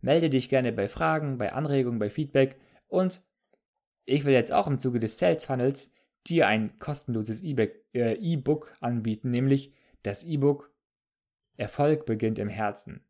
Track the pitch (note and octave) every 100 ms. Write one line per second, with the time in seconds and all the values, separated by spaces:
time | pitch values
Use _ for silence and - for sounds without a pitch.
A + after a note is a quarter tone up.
0 | B2 D#3+ E3 C3 B2 C3+ B2 A2+ G2+ -
1 | D#3+ D#3+ D3 B2+ G#2 C3 D3 C#3 B2 A#2+
2 | G#2 - C#3+ - C3+ - _ _ _ F3+
3 | F#3 - _ _ _ _ _ _ _ _
4 | - C#3 C#3+ C3 A2+ F3 F#3+ C3+ C3 A#2+
5 | A2 - F3+ D#3+ - C3 B2+ C#3 - _
6 | _ _ - E3 G#2+ A2 G#2+ - - C#3+
7 | - A2+ G#2+ A2+ F#3 C3 G#2+ - _ B2
8 | A#2 A3 F3+ E3 C3 D3+ - - A#2+ A#2+
9 | A2+ G#2+ B2+ A#2+ C3+ C3+ C3+ _ _ _
10 | G#2 G#2 E3+ D3+ C#3 C#3+ - _ _ _
11 | _ _ _ _ _ - G#2 - C#3+ D#3
12 | D3+ G#2+ A2+ A2 G#2 G#2 G#2+ G#2 - -